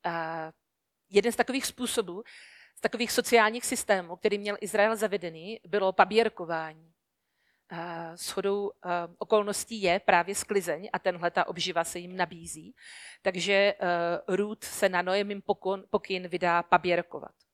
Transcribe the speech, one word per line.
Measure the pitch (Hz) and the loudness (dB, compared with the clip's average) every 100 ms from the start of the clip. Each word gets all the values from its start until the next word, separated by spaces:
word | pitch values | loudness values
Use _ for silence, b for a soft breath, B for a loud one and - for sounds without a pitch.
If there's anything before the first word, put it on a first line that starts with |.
A | 175 170 160 165 160 _ _ _ _ _ _ | -4 -4 -4 -6 -10 _ _ _ _ _ _
jeden | 202 220 | 0 0
z | 226 | -2
takových | 240 262 - | -2 -2 -6
způsobů, | - 247 - 185 180 B B B B B - | -6 -4 -4 -4 -8 B B B B B -6
z | |
takových | - 226 233 | -6 -2 -2
sociálních | - 240 240 214 233 | -2 4 6 6 0
systémů, | - 247 - 196 175 180 | -4 -6 0 0 0 -4
který | 147 202 | -2 -2
měl | 208 202 | -4 -6
Izrael | 202 214 208 220 | -2 2 4 2
zavedený, | 208 196 175 160 175 226 | -2 -2 -6 -10 -12 -14
bylo | 175 202 190 | -4 0 2
paběrkování. | 185 185 214 226 - 165 165 160 160 165 _ _ _ _ _ _ _ _ | 6 6 6 2 -2 -6 -6 -6 -12 _ _ _ _ _ _ _ _ _
A | 170 170 165 165 170 | -12 -10 -10 -12 -10
shodou, | - - 196 202 202 | -8 -4 -2 -2 -4
eh, | - 180 175 170 175 | -8 -4 -4 -4 -10
okolností | - 214 202 202 - 226 | 2 2 2 -6 -8 -2
je | 190 185 | 2 2
právě | - 180 170 | 6 4 4
sklizeň | 196 - 202 175 156 202 | -6 0 0 0 -6 -4
a | 185 | -2
tenhle | 190 180 175 | -2 -2 -2
ta | 185 - | 0 -2
obživa | 175 180 165 | -2 -2 -2
se | 165 175 | -2 -6
jim | 175 185 | -10 -4
nabízí. | 170 170 170 156 175 - B B B B | -4 -4 -14 -14 -16 -20 B B B B
Takže, | 196 185 175 | -2 -2 2
eh, | 196 202 - 185 175 170 170 - | 6 4 4 0 0 0 -2 -2
Ruth | 185 208 220 | 0 -2 -6
se | - - 196 | -12 0 2
na | 180 | 2
Noemin | 180 196 202 202 | 2 0 0 -6
pokon-, | - 202 190 196 - | -4 -2 -2 -4 -2
pokyn | 202 - 185 180 | -4 -2 -6 -4
vydá | 170 175 170 | -2 2 2
paběrkovat. | 175 175 180 175 170 - 143 _ _ | 4 4 4 0 -2 -12 -14 _ _